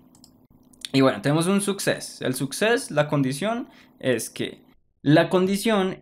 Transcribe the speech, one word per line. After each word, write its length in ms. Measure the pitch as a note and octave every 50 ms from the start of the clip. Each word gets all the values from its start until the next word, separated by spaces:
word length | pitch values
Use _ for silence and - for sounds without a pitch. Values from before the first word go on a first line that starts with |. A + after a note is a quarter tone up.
| - _ _ - - - _ _ _ _ - - _ _ _ - - - -
Y 100 | C3+ C3+
bueno, 180 | C3+ - G#2
tenemos 260 | G2+ C3+ D3 D#3+ E3
un 140 | F3+ G3 G3+
success. 640 | G3 G#3 G3 G3 - - - - - - - - -
El 120 | B2+ B2+
success, 560 | - C#3 C3+ - - G#3 A3 A#3+ C4+ - -
la 180 | D#3 D3 D3 D3
condición 600 | - C#3+ C3+ C3 C3+ C#3+ F#3+ G#3+ A#3 A#3+ D4+ - - - - _ _ -
es 320 | - C3 B2 A2 - -
que, 360 | - - A#2 - - - _ _ _ _ _ _ _ _
la 300 | - C3+ D3 E3+ E3+ E3
condición 640 | - F#3 F#3 F#3+ G3 G3 - A3+ A3 G3+ F#3 F#3+ - -